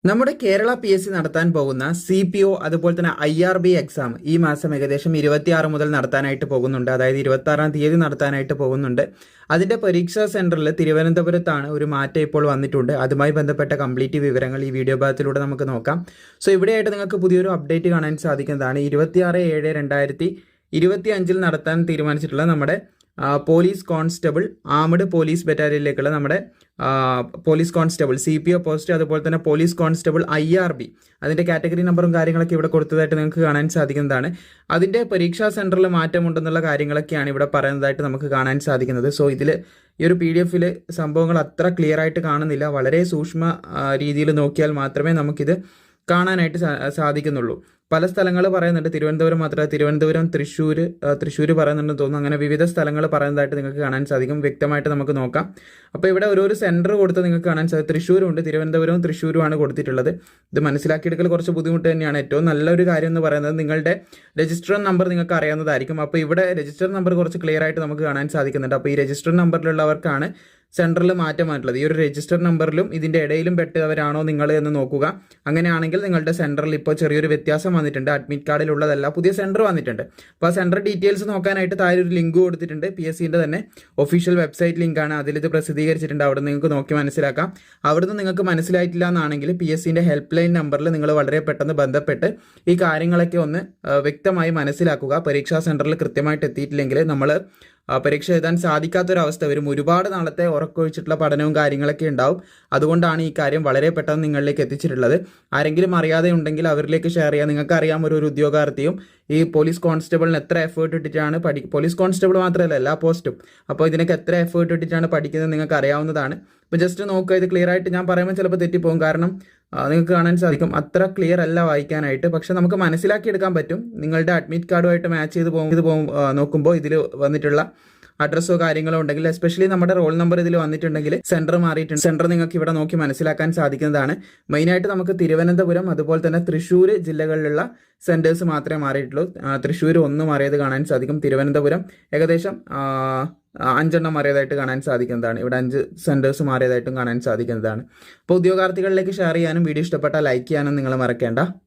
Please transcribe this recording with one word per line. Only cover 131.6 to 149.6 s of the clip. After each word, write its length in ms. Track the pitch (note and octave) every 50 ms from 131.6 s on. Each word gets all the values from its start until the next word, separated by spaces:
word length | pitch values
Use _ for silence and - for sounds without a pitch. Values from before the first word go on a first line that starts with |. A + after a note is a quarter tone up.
| F3
മാറിയിട്ടുണ്ട്. 380 | E3 D#3 D#3 D#3+ D#3 D#3+ D3+ -
സെന്റർ 200 | F3 D#3+ D#3 E3+ E3+ F3
നിങ്ങൾക്ക് 240 | E3+ E3 E3 E3+ F3
ഇവിടെ 140 | D#3+ D#3+ D#3+ D#3
നോക്കി 160 | D3+ E3 F3 E3 D#3
മനസ്സിലാക്കാൻ 480 | C#3 C3+ - E3+ D#3 D3+ - D#3 D#3+ E3 E3+
സാധിക്കുന്നതാണ്. 560 | D3+ C#3+ C#3 B2+ D3+ D3+ D3 C#3+ C3+ C3+ E3+ - - - - _ _ _ D3
മെയിനായിട്ട് 320 | D3+ D#3+ E3+ F3+ F#3 F3+ G3 G3+
നമുക്ക് 220 | F#3 F3+ F3+ F#3+ F3 F3+
തിരുവനന്തപുരം 640 | D#3+ D#3+ D#3+ E3+ F3 F3 F3 F#3+ F3 E3+ F3 F#3 F#3 D#3+
അതുപോലെ 260 | C#3+ D3+ D3 E3 D#3+ E3 E3
തന്നെ 140 | D#3+ E3+ E3+ F3
തൃശ്ശൂർ 420 | D#3 D#3 - - F3+ F3+ F#3 F#3+ G#3+ G3 E3+ D#3
ജില്ലകളിലുള്ള 540 | D#3+ D3+ D#3 D#3 D#3 D#3 D#3 D3+ D3 D3+ G3 A#3+ - _ _ _ _ _ - -
സെന്റേഴ്സ് 380 | E3+ D#3+ D#3+ D#3+ E3 E3+ F#3 E3+ D#3
മാത്രമേ 280 | D3 - - D#3 D#3 D3
മാറിയിട്ടുള്ളൂ. 400 | C#3 C3+ C#3 C3+ B2 C3 C#3+ E3 - - - -
ആ, 120 | C3+ C#3 C3+ B2
തൃശ്ശൂർ 320 | - E3+ - - D#3 E3 E3+ D#3+ C#3
ഒന്ന് 160 | C#3 D3+ D#3 D#3
മാറിയത് 260 | D3 C#3+ C#3 C#3 C#3+ D3 C#3+
കാണാൻ 200 | C3+ C3 C3+ D3+ -
സാധിക്കും. 280 | D3+ B2+ B2 B2+ D3 D3+ C#3+
തിരുവനന്തപുരം 580 | C#3+ C3 C3+ C#3 D3 C#3+ D3 C#3+ C#3+ D#3 F3+ F3+ - - _ _ _ - D3
ഏകദേശം, 400 | D#3+ E3 E3+ E3 E3+ G3 - - - - - C#3
ആ, 20 | C#3 C3+ C3+ C3 C3 C3 C3 C3 C3+ E3 F3+ _ _ _ _ - - C3 B2+ C3
അഞ്ചെണ്ണം 340 | D#3 D#3+ D#3 E3+ D#3+ D#3+ D#3 D3+
മാറിയതായിട്ട് 380 | C#3+ C#3+ C#3 C#3 C#3 C3 D3 C#3
കാണാൻ 200 | C3+ C3 C3 C3 C3+
സാധിക്കുന്നതാണ്. 520 | D#3 C3 B2 B2 B2 B2+ A#2+ A#2 A#2 A#2 A2+ A#2+
ഇവിടെ 120 | B2 B2+ B2+
അഞ്ച് 180 | B2+ B2+ B2 C#3 - - - - -
സെന്റേഴ്സ് 400 | - D3 C#3 C3 C3+ C#3 - D#3 C#3
മാറിയതായിട്ടും 460 | C3 B2+ C3 B2+ B2+ B2 A#2+ C3 B2+ C3
കാണാൻ 180 | B2 A#2+ A#2 A#2+ A#2+
സാധിക്കുന്നതാണ്. 560 | B2+ A2+ A2 A#2 A2+ A#2+ A2+ G#2+ A2 G#2+ A2 A#2+ - _ - - - - _
അപ്പോൾ 160 | _ - E3+ F3+
ഉദ്യോഗാർത്ഥികളിലേക്ക് 760 | F3 F#3 F#3+ F#3+ F#3+ F#3 F3+ F#3 F#3 G3 F#3+ F#3+ F#3 F#3 G3 G3+
ഷെയർ 160 | F#3 E3 D#3+ E3+
ചെയ്യാനും 260 | E3+ D#3+ D#3 E3+